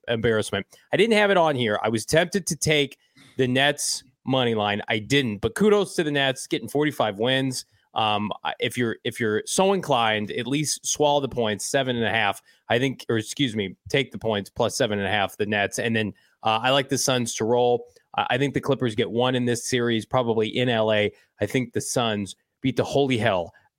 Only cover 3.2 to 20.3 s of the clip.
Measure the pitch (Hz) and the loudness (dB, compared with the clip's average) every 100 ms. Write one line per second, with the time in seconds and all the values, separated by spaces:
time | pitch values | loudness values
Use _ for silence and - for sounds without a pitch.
3.2 | - - 131 127 143 147 - - - _ | -12 -2 2 4 2 2 -4 -6 -10 _
4.2 | - 131 120 110 104 101 - 113 104 139 | -2 0 2 2 0 -2 -2 -4 0 0
5.2 | 127 104 113 - 208 208 190 - 156 147 | 0 -2 -4 0 2 4 2 -2 -2 0
6.2 | 135 131 - 151 117 143 151 - 113 98 | 0 -2 -4 -6 -4 -2 0 0 -2 0
7.2 | 117 131 135 127 - _ _ - 110 104 | 0 2 0 -4 -10 _ _ -4 0 0
8.2 | 104 - 78 - 123 123 117 - - - | -4 -6 -8 -4 -4 -2 -4 -4 -8 -4
9.2 | 113 107 - - 190 196 147 131 113 107 | -2 -2 -2 0 2 2 0 0 2 0
10.2 | 104 - 120 143 147 - - - 147 143 | -2 -6 -4 -2 -2 -4 -6 0 2 2
11.2 | 135 123 110 104 - 139 131 120 110 110 | 0 -2 -2 -2 -2 -2 0 0 0 2
12.2 | 104 98 - _ - 117 135 127 - 117 | 0 -2 -10 _ -2 0 0 -2 -2 -2
13.2 | 107 - 139 107 98 92 - 143 131 98 | -2 -2 -2 0 -4 -6 -2 -2 -2 -4
14.2 | 113 107 95 - 117 - 123 104 98 104 | -2 -2 -4 -2 -2 0 0 0 0 0
15.2 | 95 - 104 104 98 - 117 113 107 - | -2 -2 -2 0 0 -2 -2 -2 -2 -6
16.2 | _ _ 110 110 123 139 131 127 - 127 | _ _ -2 0 2 2 2 -2 0 0
17.2 | 117 - 110 120 123 120 - _ _ - | -2 -4 0 2 2 2 -2 _ _ -4
18.2 | 107 123 139 131 - 135 127 107 104 110 | -2 0 0 -2 -2 0 0 0 -2 0
19.2 | 127 127 120 117 - 127 120 113 104 131 | 0 0 0 -2 -2 -2 0 0 0 0
20.2 | 120 | 0